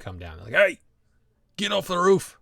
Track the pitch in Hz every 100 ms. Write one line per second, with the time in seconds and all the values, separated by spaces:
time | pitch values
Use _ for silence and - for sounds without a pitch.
0 | - 92 85 78 - 175 196 - _ _
1 | _ _ _ _ _ - 202 202 - 180
2 | 185 190 - -